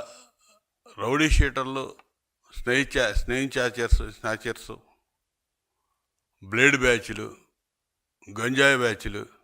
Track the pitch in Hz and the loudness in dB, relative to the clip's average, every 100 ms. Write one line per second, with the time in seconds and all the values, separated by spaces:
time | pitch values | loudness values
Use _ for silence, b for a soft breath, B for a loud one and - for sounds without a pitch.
0 | - - _ _ _ _ _ _ - - | -2 -14 _ _ _ _ _ _ -20 -8
1 | 107 143 156 - 143 135 131 135 131 - | -2 0 4 4 4 0 -6 -6 -10 -14
2 | _ _ _ _ _ - 123 131 135 139 | _ _ _ _ _ -10 0 0 0 0
3 | 117 101 - 123 135 131 123 117 117 - | 0 0 -2 -2 -2 -2 -2 -2 2 2
4 | 110 107 113 110 117 113 - 110 _ _ | 2 -8 -6 -6 -6 -8 -12 -18 _ _
5 | _ _ _ _ _ _ _ _ _ _ | _ _ _ _ _ _ _ _ _ _
6 | _ _ _ _ 98 110 139 139 127 117 | _ _ _ _ -8 2 4 4 2 0
7 | - 107 110 - _ _ _ _ _ _ | -2 -10 -12 -16 _ _ _ _ _ _
8 | _ _ - 101 117 131 139 131 120 104 | _ _ -16 -6 -4 4 4 4 2 -2
9 | 110 104 104 _ | -6 -10 -12 _